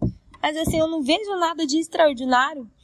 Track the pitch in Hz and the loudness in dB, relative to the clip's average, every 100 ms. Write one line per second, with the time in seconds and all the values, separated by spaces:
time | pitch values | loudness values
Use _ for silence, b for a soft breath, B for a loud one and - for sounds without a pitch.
0 | - - _ - - 311 320 320 320 320 | -6 -6 _ -8 -6 -2 -2 0 0 0
1 | 262 339 415 381 330 330 302 302 320 359 | 0 0 -2 -2 -2 -2 -2 -2 -2 2
2 | 311 240 254 247 277 302 214 _ | 2 2 2 2 2 -2 -14 _